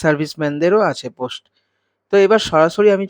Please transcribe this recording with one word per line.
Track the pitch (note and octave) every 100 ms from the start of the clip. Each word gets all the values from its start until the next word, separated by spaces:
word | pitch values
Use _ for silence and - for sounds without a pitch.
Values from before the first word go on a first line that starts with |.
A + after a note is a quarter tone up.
সার্ভিসম্যানদেরও | D#3+ D3 D3+ - D3+ D3 E3 G#3+ F#3
আছে | C3+ B2 A2+
পোস্ট। | B2+ - _ _ _ _ _ _ _
তো | G3+ G3
এবার | G#3+ -
সরাসরি | D#3+ D#3+ F#3 G#3 G3
আমি | G3